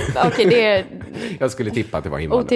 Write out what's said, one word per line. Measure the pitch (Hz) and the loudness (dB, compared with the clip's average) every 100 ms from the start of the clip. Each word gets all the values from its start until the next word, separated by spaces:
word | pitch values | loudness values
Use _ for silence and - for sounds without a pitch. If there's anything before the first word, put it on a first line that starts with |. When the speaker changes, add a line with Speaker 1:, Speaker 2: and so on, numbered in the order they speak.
| - | 0
Speaker 1:
<laughs> | - 247 | 0 2
Speaker 2:
okej, | - 190 | 4 4
det | 233 | 6
är | 214 196 - - - - 233 175 | 4 2 -2 -12 -12 -10 -10 -4
Speaker 1:
Jag | 131 | -4
skulle | - 107 | -2 -4
tippa | 117 101 80 | -4 -4 -6
att | |
det | 76 | -4
var | 71 | -4
invandrare. | 78 247 240 | 0 0 2